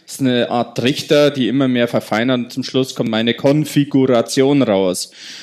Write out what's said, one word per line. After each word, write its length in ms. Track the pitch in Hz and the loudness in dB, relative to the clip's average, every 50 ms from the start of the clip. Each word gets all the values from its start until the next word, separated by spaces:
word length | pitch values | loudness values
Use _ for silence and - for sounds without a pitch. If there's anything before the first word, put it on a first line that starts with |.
| _ | _
Das 100 | - - | -16 -8
ist 60 | - | -2
eine 280 | 139 127 123 120 113 - | -2 0 0 0 0 0
Art 280 | 107 120 117 - - - | -2 -4 -4 -4 -4 -2
Trichter, 540 | 139 131 147 - - - 160 147 147 143 | -2 -2 -2 -2 -2 0 2 4 4 2
die 160 | - 135 123 101 | 2 0 -2 0
immer 220 | 120 139 139 131 | 0 0 0 0
mehr 180 | 123 120 120 120 | 0 0 0 0
verfeinert 520 | - 117 - - 107 107 117 131 131 123 | 0 -4 -4 -2 -2 -2 0 0 0 -2
und 120 | 117 117 | -2 -6
zum 120 | - 131 123 | -8 -10 -8
Schluss 300 | - - 131 131 127 - | -4 -2 -2 -2 -2 -2
kommt 160 | - 127 117 | -4 -4 -2
meine 260 | 110 110 113 117 117 | 0 0 0 0 -2
Konfiguration 1300 | - - 139 143 151 151 147 - 147 143 143 - 135 131 131 123 113 113 - - 135 135 135 147 143 127 | 0 0 0 2 2 0 0 0 0 0 2 2 2 4 4 4 2 2 0 2 2 2 4 4 2 2
raus. 480 | 113 101 95 98 92 92 - - - - - - - - - | 2 2 2 2 0 0 -2 -6 -12 -14 -20 -20 -18 -18 -18